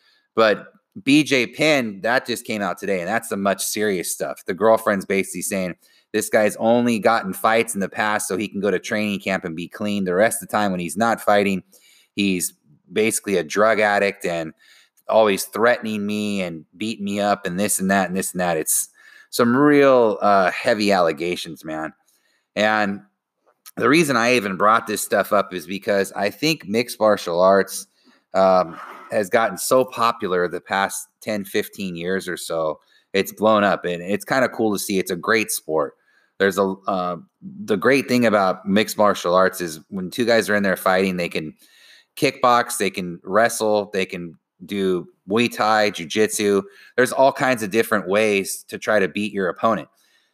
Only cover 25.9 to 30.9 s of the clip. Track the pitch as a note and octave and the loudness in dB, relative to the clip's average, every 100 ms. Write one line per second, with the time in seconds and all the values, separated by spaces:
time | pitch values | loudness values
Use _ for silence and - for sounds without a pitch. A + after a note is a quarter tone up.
25.9 | G2+ G2 - G2+ - D3+ D#3 - G#2+ A#2+ | 0 0 -2 -6 -2 -2 -2 -2 -4 -4
26.9 | - G#2+ G2+ - E2+ F#2 G2 F#2 - - | 0 2 2 -2 2 4 4 2 -6 -14
27.9 | _ _ _ _ F#2+ F#2+ F#2 E2+ E2 - | _ _ _ _ 2 4 4 0 -6 -16
28.9 | - - A2+ F#2+ A#2 A2+ F#2 - C3 B2+ | -18 -6 -4 0 0 0 -4 0 2 0
29.9 | - A#2 - G2 F2+ F2 F2 - G2 G2 | 0 -2 -2 -2 -2 -2 -6 -4 -2 -2